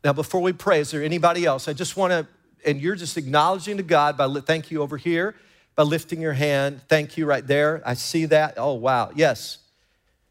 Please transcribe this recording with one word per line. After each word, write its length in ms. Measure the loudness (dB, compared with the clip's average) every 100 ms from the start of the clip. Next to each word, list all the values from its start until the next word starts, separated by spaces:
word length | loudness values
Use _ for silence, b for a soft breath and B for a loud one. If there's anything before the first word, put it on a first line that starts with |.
Now, 100 | 0
before 300 | -2 -2 0
we 100 | -2
pray, 280 | -2 2 2
is 100 | 2
there 120 | -4
anybody 420 | -4 2 2 2 0
else? 220 | 0 -4
I 60 |
just 240 | -6 -8 -2
wanna, 300 | 0 0 -2 _ _ _
and 160 | -2 -2
you're 160 | -2 -4
just 220 | -6 -8
acknowledging 600 | 0 2 2 0 -4 -8
to 60 |
God 320 | 2 4 4 2
by, 100 | 0
li-, 140 | 0
thank 300 | -2 -2 -2
you 140 | -6
over 140 | -6 -6
here, 380 | -4 -2 -2 -6 b b b
by 80 | 0
lifting 400 | 2 0 -4 -6
your 120 | -4
hand. 460 | -2 0 0 0 -4 _
Thank 300 | 2 2 -4
you 80 | 0
right 200 | 0 2
there. 360 | 2 2 0
I 120 | -4 -6
see 300 | -4 -2 4
that. 280 | 4 4 -2
Oh, 180 | -4 0
wow. 360 | 2 2 0 2
Yes. 420 | 2 2 -8 -16 _ _ _ _ _ _ _